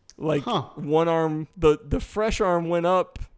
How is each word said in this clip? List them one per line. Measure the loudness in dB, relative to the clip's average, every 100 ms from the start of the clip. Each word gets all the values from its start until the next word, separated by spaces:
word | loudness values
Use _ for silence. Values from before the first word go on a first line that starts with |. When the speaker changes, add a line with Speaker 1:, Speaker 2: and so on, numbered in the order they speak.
| _ -10
Speaker 1:
Like, | -4 -4
Speaker 2:
Huh. | -2 -4 -6
Speaker 1:
one | -10 -2 0 2
arm, | 0 0 -4 -8 2
the, | 4 4
the | 0 -6
fresh | -4 -4 -2 0
arm | 0 0 0
went | 0 2
up, | 2 0 -6 -14